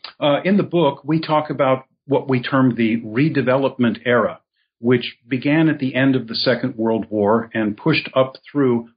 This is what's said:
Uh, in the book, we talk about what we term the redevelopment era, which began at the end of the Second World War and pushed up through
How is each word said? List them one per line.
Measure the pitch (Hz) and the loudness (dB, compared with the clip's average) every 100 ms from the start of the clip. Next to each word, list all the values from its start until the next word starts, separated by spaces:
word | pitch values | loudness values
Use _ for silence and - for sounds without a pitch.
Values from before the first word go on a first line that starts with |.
| - - | -20 -4
Uh, | 147 143 - | -2 0 2
in | 202 | 0
the | |
book, | 156 170 143 135 | 0 0 0 0
we | 139 160 | -2 -2
talk | 160 151 151 | 0 -2 -2
about | 139 135 131 - _ - | -2 0 0 -4 _ -4
what | 135 - | -2 0
we | 131 | -2
term | - 139 131 113 | 0 2 2 2
the | 113 117 | 0 -2
redevelopment | 110 110 156 139 123 131 135 - 120 101 123 | -4 -2 0 0 0 2 0 0 0 0 0
era, | 120 98 82 _ _ _ _ | 2 2 -4 _ _ _ _
which | 117 123 117 - 113 | 0 0 0 -12 -8
began | 127 143 156 160 | -4 0 2 2
at | 143 | 0
the | 131 | -2
end | 127 135 127 | 0 0 0
of | 113 | -2
the | 110 | -4
Second | - 117 127 120 | 0 0 -2 -4
World | 113 113 98 | -2 -2 -2
War | 107 104 113 113 | 0 2 2 0
and | 113 107 107 | -4 -4 -2
pushed | - 151 - 131 | 0 0 0 0
up | 131 - - | -2 -4 -8
through | 143 135 120 117 | -2 0 0 -4